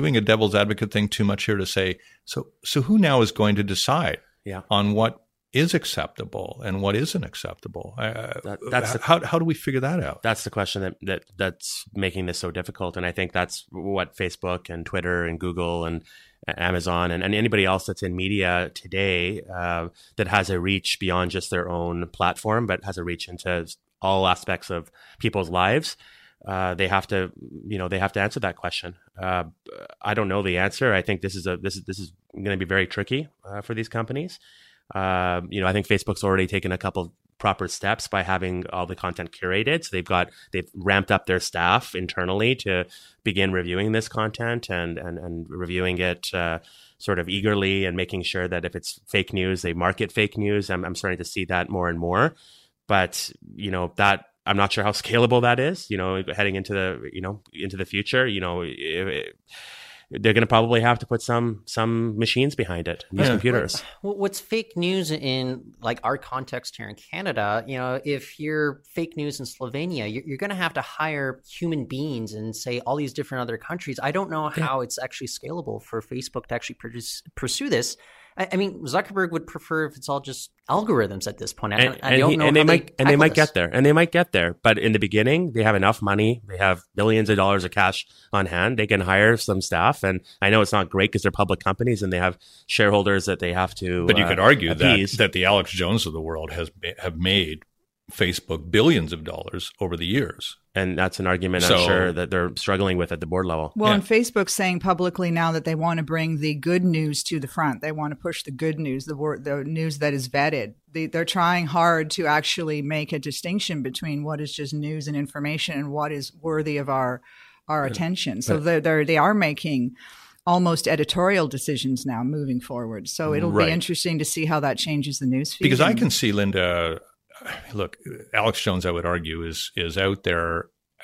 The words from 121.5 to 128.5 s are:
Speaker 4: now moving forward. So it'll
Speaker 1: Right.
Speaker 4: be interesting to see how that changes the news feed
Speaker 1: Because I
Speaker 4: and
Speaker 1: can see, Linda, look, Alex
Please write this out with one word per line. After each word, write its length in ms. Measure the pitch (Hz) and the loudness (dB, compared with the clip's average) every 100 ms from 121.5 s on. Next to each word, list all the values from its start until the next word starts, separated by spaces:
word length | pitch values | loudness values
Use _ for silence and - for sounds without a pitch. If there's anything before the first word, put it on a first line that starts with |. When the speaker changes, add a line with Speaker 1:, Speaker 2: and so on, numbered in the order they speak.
| 135 - 135 131 127 135 | -2 -2 -2 0 0 -2
Speaker 4:
now 160 | 117 | -2
moving 380 | 123 151 135 123 | -2 -2 -2 -2
forward. 460 | - 123 117 107 - | -4 -6 -6 -8 -6
So 260 | - 156 | -4 0
it'll 160 | 147 170 | 2 2
Speaker 1:
Right. 140 | 202 175 | 4 4
Speaker 4:
be 60 | |
interesting 460 | 170 170 170 180 160 | 2 0 -2 0 0
to 60 | |
see 220 | 151 - 160 | -2 -2 0
how 140 | 156 | 2
that 180 | 143 127 | 2 0
changes 400 | 165 147 147 135 | 0 0 -2 -2
the 80 | 131 | 0
news 260 | 131 147 | 0 -2
feed 120 | - | 2
Speaker 1:
Because 160 | 147 131 | 4 6
I 80 | 160 | 4
Speaker 4:
and 80 | 226 | 4
Speaker 1:
can 120 | 202 | 2
see, 220 | - 113 | 2 2
Linda, 680 | 104 101 95 90 87 82 80 - _ _ - - - - | 4 2 2 2 2 0 -2 -10 _ _ -16 -14 -14 -8
look, 240 | 107 90 - - - - | -6 -6 -8 -14 -14 -4
Alex 260 | 107 107 | 0 2